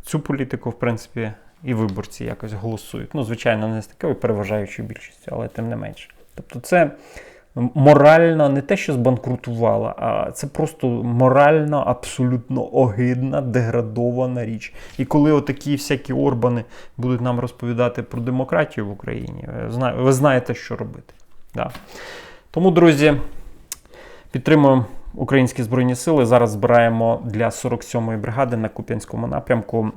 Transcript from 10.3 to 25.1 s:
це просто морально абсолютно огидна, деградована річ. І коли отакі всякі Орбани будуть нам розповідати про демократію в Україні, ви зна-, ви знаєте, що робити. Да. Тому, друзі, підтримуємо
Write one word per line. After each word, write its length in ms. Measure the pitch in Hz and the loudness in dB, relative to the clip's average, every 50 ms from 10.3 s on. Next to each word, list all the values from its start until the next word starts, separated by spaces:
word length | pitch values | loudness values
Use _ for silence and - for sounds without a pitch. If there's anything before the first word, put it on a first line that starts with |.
це 160 | - - - 143 | -6 -8 -10 -8
просто 400 | - - 160 147 - - - 127 | -4 -2 -4 -4 -4 -2 -2 -2
морально 960 | 120 117 110 120 120 120 131 127 127 139 143 147 160 160 151 147 147 143 - - | -2 0 -2 -2 2 4 4 6 6 8 6 6 6 4 2 0 0 -2 0 0
абсолютно 880 | 123 - - - - - 127 123 127 120 117 - 131 127 - - - | -2 -4 -4 -10 -4 -2 0 0 0 -2 -4 -4 -6 -4 -4 -2 2
огидна, 680 | 135 131 123 98 110 123 123 127 123 131 135 139 147 | 2 2 2 2 0 0 0 0 0 -2 -4 -2 -4
деградована 1040 | 135 123 113 127 120 113 113 120 117 107 110 120 120 123 123 127 127 127 123 123 117 | -2 0 0 0 0 0 0 -2 -2 -2 -4 -2 -2 -2 0 -2 -2 -2 -2 -4 -6
річ. 280 | 110 113 107 - - - - - - - - | -6 -8 -8 -10 -14 -18 -18 -20 -12 -8 -6
І 80 | 135 | -4
коли 260 | 139 - 151 143 151 | 0 2 4 4 6
отакі 440 | 151 143 139 - 131 - - 143 143 | 4 4 2 0 -4 -6 -4 -4 -4
всякі 380 | 139 - - 151 127 - - 131 | -2 -2 -2 -4 -4 -4 -4 -2
Орбани 500 | 135 139 143 131 117 117 127 120 117 110 - - - - - - - | 0 0 0 0 2 0 0 0 0 -4 -8 -12 -20 -20 -16 -10 -6
будуть 240 | 120 127 127 120 | -4 -2 -2 -2
нам 180 | 120 127 123 120 | -2 -2 -2 -2
розповідати 640 | 123 123 - - - 120 120 117 123 120 120 - 113 | -4 -6 -8 -8 -8 -4 -2 0 0 0 -2 -4 -10
про 180 | - - 120 | -8 -8 -8
демократію 680 | 117 123 127 127 131 131 175 170 151 - - - 107 101 | -4 -4 -2 -2 -2 -2 0 0 0 0 -2 -8 -8 -8
в 40 | |
Україні, 560 | 101 98 - - 117 110 - - - 85 - - - 117 113 | -8 -10 -10 -8 -8 -8 -8 -10 -12 -12 -12 -12 -10 -10 -8
ви 80 | 113 | -6
зна-, 220 | 113 120 131 123 - 117 | -4 -4 -2 -2 -2 0
ви 160 | 127 131 135 | 2 2 4
знаєте, 400 | 127 139 147 131 127 120 - 120 | 4 4 4 2 2 0 -2 -6
що 220 | - - - 120 | -8 -8 -12 -10
робити. 380 | - 110 - - - - - - - - - - - - - - | -10 -10 -10 -12 -16 -20 -20 -20 -20 -20 -20 -20 -20 -18 -12 -8
Да. 160 | 117 - - - - - - - - - - - - - - - - _ _ | -8 -8 -8 -8 -12 -18 -18 -20 -18 -18 -18 -18 -18 -18 -20 -20 -20 _ _
Тому, 200 | - 160 180 190 | -4 0 2 4
друзі, 420 | 170 180 170 170 151 139 147 151 147 131 - - - - - - - - - - - - _ _ - - - - - - - - | 4 6 6 6 6 6 6 4 4 2 0 -4 -6 -10 -14 -14 -18 -18 -18 -18 -18 -18 _ _ -20 -20 -20 -20 -20 -20 -16 -10
підтримуємо 540 | - 131 - - 160 151 143 139 131 131 120 - - - - - | -8 -4 0 4 4 6 6 6 6 4 2 -2 -6 -12 -12 -12